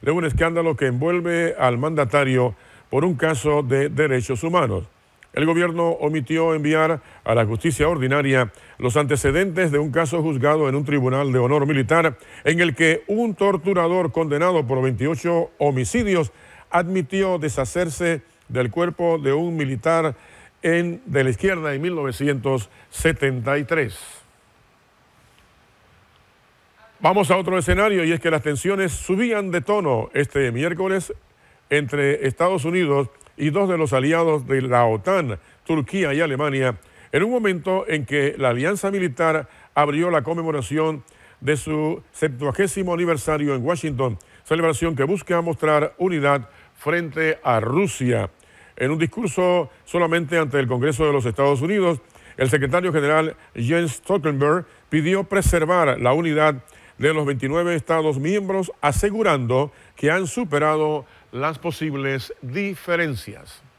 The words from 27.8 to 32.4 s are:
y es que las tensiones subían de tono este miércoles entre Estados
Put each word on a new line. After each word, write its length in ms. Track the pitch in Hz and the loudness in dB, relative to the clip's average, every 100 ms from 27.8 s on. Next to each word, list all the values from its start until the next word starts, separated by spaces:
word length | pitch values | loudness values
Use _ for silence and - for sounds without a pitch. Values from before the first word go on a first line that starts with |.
| 214 196 | 4 2
y 80 | 165 | 0
es 80 | 165 | 0
que 100 | 170 | 0
las 140 | 156 | 0
tensiones 480 | 147 143 175 196 190 | -2 -4 -2 0 -2
subían 580 | 123 - 190 240 220 196 | -4 -4 0 0 0 -2
de 120 | 175 | -4
tono 500 | - 208 170 120 110 | 0 0 2 0 -2
este 380 | - 143 143 131 | -2 -2 0 0
miércoles 600 | 117 156 175 190 190 170 - _ _ _ _ _ | 0 -2 -2 -2 -2 -4 -14 _ _ _ _ _
entre 560 | 147 143 147 139 147 139 | -2 0 0 0 2 -2
Estados 380 | 123 | 0